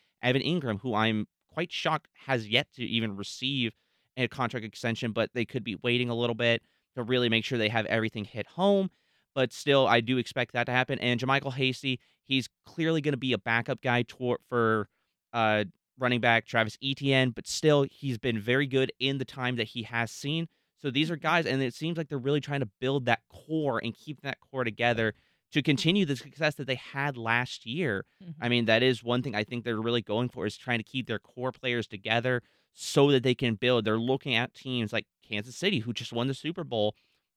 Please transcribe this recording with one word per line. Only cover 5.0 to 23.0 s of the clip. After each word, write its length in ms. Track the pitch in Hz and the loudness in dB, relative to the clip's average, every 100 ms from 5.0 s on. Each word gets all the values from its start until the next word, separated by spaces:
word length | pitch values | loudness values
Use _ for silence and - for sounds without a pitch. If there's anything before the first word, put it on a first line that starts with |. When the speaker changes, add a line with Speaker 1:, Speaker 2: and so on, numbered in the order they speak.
| 120 | -2
Speaker 1:
but 200 | 107 107 | -2 -2
they 100 | 123 | -2
could 220 | 110 131 104 | -4 -4 -6
be 100 | 95 | -4
waiting 260 | 123 120 120 | 0 0 0
a 60 | 117 | -2
little 200 | 120 117 | -2 2
bit 280 | 120 117 _ _ _ - | 2 2 _ _ _ -8
to 80 | |
really 240 | 117 127 120 | 0 2 4
make 160 | 113 | 2
sure 140 | - 123 | 2 0
they 100 | 107 | 2
have 200 | 117 107 | 0 0
everything 360 | 113 110 113 | 0 0 -4
hit 240 | 98 113 - | -8 -8 -8
home. 420 | - 196 196 190 _ _ _ _ 139 | 0 2 4 0 _ _ _ _ -2
But 160 | 127 | -2
still, 360 | - 143 139 120 | 0 2 4 6
I 120 | 117 | 4
do 180 | 113 127 | 4 0
expect 340 | - 135 120 | -2 -4 -4
that 120 | 123 120 | -2 0
to 60 | |
happen. 280 | 123 127 139 | 0 0 -2
And 200 | 123 120 | 0 0
JaMycal 340 | 131 135 139 | 0 0 0
Hasty, 460 | 131 131 123 139 127 _ _ | -2 -2 -2 -4 -6 _ _
he's 260 | - 135 117 _ - | -2 -2 -2 _ -12
clearly 340 | - 160 160 | -2 0 0
gonna 160 | 147 139 | 0 -2
be 160 | 131 | 0
a 60 | 107 | -2
backup 420 | - 117 117 127 | 0 0 0 -4
guy 220 | 131 120 | 0 0
toward, 340 | 120 - 123 - - | 0 -4 -4 -4 -2
for, 400 | 123 113 110 101 _ _ _ _ | 0 2 2 -2 _ _ _ _
uh, 300 | 117 110 107 98 - _ - | 0 2 2 -2 -8 _ -4
running 240 | 127 120 | 0 2
back 240 | 117 113 - | 4 2 2
Travis 320 | 117 110 - | 0 0 -2
Etienne, 480 | 135 131 139 135 131 | -6 -2 2 2 2
but 160 | 113 - | -2 -8
still, 400 | - 156 147 139 | 0 4 4 2
he's 300 | - 139 113 | -4 -6 -4
been 200 | 131 113 | -2 -2
very 280 | 107 131 143 | 0 0 2
good 240 | 131 131 - | 0 0 -2
in 180 | 131 139 | -2 -2
the 80 | 127 | -6
time 300 | 135 123 120 | -6 -4 -2
that 140 | 110 | -4
he 120 | 123 | -8
has 300 | 107 117 113 | -6 -4 -4
seen. 360 | - 143 160 165 _ _ _ | -4 -4 -4 -6 _ _ _
So 140 | 139 | -2
these 180 | 127 156 | 0 0
are 60 | 160 | 0
guys, 320 | 156 170 151 | 0 2 2
and 160 | 135 | 0
it 100 | 131 | -2
seems 240 | - 160 165 | -4 -6 -6
like 120 | 151 | -6
they're 100 | 143 | -4
really 220 | 131 147 | 0 0
trying 180 | 139 143 | 0 -4
to 100 | 113 - | -4 -4
build 260 | 127 139 | -2 0